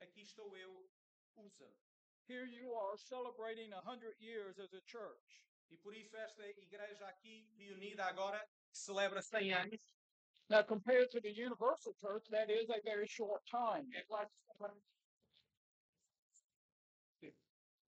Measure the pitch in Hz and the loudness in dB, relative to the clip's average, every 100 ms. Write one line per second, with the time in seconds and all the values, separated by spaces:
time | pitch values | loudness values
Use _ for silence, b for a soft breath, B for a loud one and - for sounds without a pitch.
0 | 180 208 208 - 208 190 185 185 190 _ | -20 -18 -20 -14 4 4 4 -8 -14 _
1 | _ _ _ - 202 - 127 101 _ _ | _ _ _ -18 -16 -16 -20 -20 _ _
2 | _ _ - 247 254 240 247 233 196 208 | _ _ -8 -6 -6 -6 -4 0 0 -2
3 | - 254 247 214 220 226 220 196 180 247 | -6 -6 -6 -6 -6 -6 -8 -8 -8 -8
4 | 226 202 220 226 196 185 190 185 - 233 | -10 -12 -10 -8 -8 -10 -12 -14 -14 -10
5 | 196 131 _ - - _ _ 165 202 220 | -10 -12 _ -20 -20 _ _ -18 -14 -14
6 | 214 220 214 220 208 202 185 202 208 202 | -12 -10 -10 -10 -14 -14 -16 -10 -10 -8
7 | 196 185 226 220 220 220 202 190 202 202 | -12 -12 -16 -18 -20 -18 -14 -10 -8 0
8 | 185 175 196 208 214 _ _ - - 196 | 0 0 0 -2 -6 _ _ -12 -4 2
9 | 196 196 - 214 196 185 196 220 - _ | 2 2 0 0 4 4 2 -4 -14 _
10 | _ _ _ _ - 214 214 214 202 254 | _ _ _ _ 6 8 8 4 6 8
11 | 247 233 214 208 247 214 226 320 - 196 | 8 4 -2 -2 -4 2 4 4 -2 -6
12 | 202 208 220 214 220 214 226 226 214 208 | -4 -4 0 2 4 4 4 0 0 0
13 | 214 - 208 208 - 240 233 180 139 180 | -2 -2 0 -2 0 0 2 2 -2 -8
14 | 180 214 208 - _ - 202 202 _ _ | -4 -2 -2 -8 _ -8 -8 -8 _ _
15 | _ _ _ _ _ _ _ _ _ _ | _ _ _ _ _ _ _ _ _ _
16 | _ _ _ - _ _ _ _ _ _ | _ _ _ -20 _ _ _ _ _ _
17 | _ _ - - _ _ _ _ | _ _ -16 -16 _ _ _ _